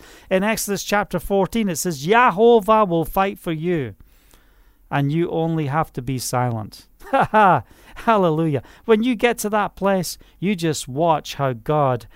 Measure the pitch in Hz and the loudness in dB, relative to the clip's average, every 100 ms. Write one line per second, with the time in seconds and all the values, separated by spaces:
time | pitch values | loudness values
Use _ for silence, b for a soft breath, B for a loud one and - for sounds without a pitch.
0 | B B B 190 202 220 - 196 - 202 | B B B 0 0 -2 -4 -6 -2 -2
1 | 196 175 - 196 185 233 208 160 180 143 | -2 -6 -2 0 0 -2 -2 -4 -4 -4
2 | 151 226 247 180 233 233 196 220 202 165 | 2 4 4 4 6 6 4 2 2 0
3 | 156 - 196 202 - 160 170 175 120 98 | -2 -2 -2 -4 -6 -4 -2 -2 -4 -10
4 | b b b b b b b b _ 143 | b b b b b b b b _ -2
5 | 139 160 170 165 165 165 147 151 156 - | 0 0 -2 -2 -2 -2 -2 -2 -4 -6
6 | 123 131 - 127 123 113 104 - - _ | -6 -6 -4 -2 -2 -4 -8 -16 -20 _
7 | - 269 208 220 202 151 b b b - | -4 -2 2 4 4 4 b b b -4
8 | - 220 180 156 165 135 B B - 220 | 0 2 2 2 0 -2 B B 0 2
9 | 240 220 240 226 208 214 196 - 196 190 | 2 0 0 0 -2 -2 -4 -2 0 0
10 | 165 - b b 180 196 170 143 - 127 | -2 -10 b b -4 0 -2 -4 -6 -2
11 | 170 151 - - 139 120 107 151 139 120 | 0 0 -2 -4 -4 -4 -2 0 0 0
12 | - | -6